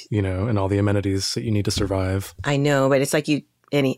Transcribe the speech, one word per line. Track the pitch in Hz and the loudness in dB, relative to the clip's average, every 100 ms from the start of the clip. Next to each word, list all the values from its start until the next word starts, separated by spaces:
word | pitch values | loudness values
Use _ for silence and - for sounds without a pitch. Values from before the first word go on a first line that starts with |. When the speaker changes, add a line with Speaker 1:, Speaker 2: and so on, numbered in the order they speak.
| - | -4
Speaker 1:
you | 104 | -2
know, | 98 92 113 | 0 -2 -2
and | 104 | 0
all | 95 | 0
the | 101 | 2
amenities | 101 101 98 95 - 120 | 2 0 0 -2 -2 -4
that | |
you | 117 | -2
need | 107 101 | 0 0
to | |
survive. | 101 98 95 95 95 - - | -2 0 0 0 -2 -4 -8
Speaker 2:
I | 143 139 | -2 0
know, | 147 139 135 | 2 2 4
but | 135 | 2
it's | 139 | 2
like | 156 151 | -2 0
you, | 143 - _ - | -2 -4 _ -4
any, | 143 135 | 0 0